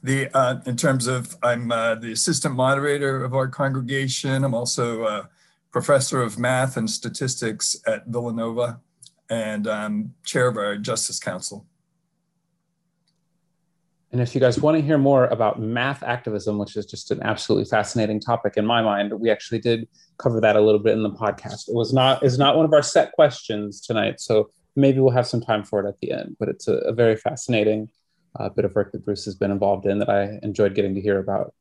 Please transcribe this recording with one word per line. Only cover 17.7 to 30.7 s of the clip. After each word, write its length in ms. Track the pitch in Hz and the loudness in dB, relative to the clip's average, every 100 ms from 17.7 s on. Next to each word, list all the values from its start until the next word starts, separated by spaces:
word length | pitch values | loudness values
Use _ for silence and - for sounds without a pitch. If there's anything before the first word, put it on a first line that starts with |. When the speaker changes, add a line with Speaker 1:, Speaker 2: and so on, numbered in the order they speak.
| 110 104 120 107 107 | 0 0 -2 0 -2
Speaker 2:
topic 360 | 107 117 104 110 | -2 -2 0 -2
in 80 | |
my 160 | 107 120 | 0 2
mind, 320 | 110 101 101 101 | 2 0 -2 -2
we 120 | 117 | 0
actually 280 | 107 - 113 | 0 -2 -4
did 300 | 120 113 113 _ _ _ | 0 -2 -2 _ _ _
cover 240 | 131 113 | 0 2
that 140 | 110 | 4
a 60 | 107 | 6
little 180 | 107 104 | 6 6
bit 140 | 107 | 4
in 100 | 110 | 2
the 80 | 104 | 0
podcast. 580 | 101 107 101 101 98 - | -2 -4 -4 -10 -14 -4
It 60 | |
was 180 | 117 113 | -2 2
not, 300 | 131 131 131 | 4 4 4
is 160 | 139 123 | 2 4
not 160 | 139 | 4
one 100 | 151 | 4
of 80 | 160 | 6
our 120 | 151 | 4
set 260 | 143 - - | 4 2 2
questions 680 | - 151 127 - 107 104 101 | 4 4 4 -6 -6 -6 -10
tonight, 400 | - 110 104 - | -4 0 0 -4
so 280 | - 110 104 _ _ - | 2 2 2 _ _ 4
maybe 240 | 135 131 | 4 6
we'll 100 | 131 | 6
have 160 | 123 120 | 4 0
some 140 | 117 | -2
time 240 | 117 107 | 0 -2
for 200 | 95 104 | 0 -2
it 40 | 101 | -2
at 100 | 98 | -6
the 140 | - | -6
end, 240 | - - - | -6 -8 -6
but 100 | 107 | -6
it's 200 | - - | -4 -2
a, 60 | |
a 180 | - - | 0 0
very 240 | 113 117 110 | 2 2 4
fascinating, 720 | - 107 - 117 107 107 107 _ _ _ _ - | -2 -6 -2 2 2 0 -4 _ _ _ _ -10
uh, 100 | 101 | -6
bit 160 | - | -2
of 100 | 98 | -2
work 180 | 104 98 | -2 -4
that 120 | 104 | -6
Bruce 200 | - 101 | -6 -6
has 100 | - | -6
been 160 | 95 101 | -4 -2
involved 360 | 101 98 98 98 | 0 0 0 -2
in 120 | 98 | -2
that 120 | - | 0
I 280 | 101 101 107 | 0 -2 -6
enjoyed 320 | 107 98 101 | -8 0 0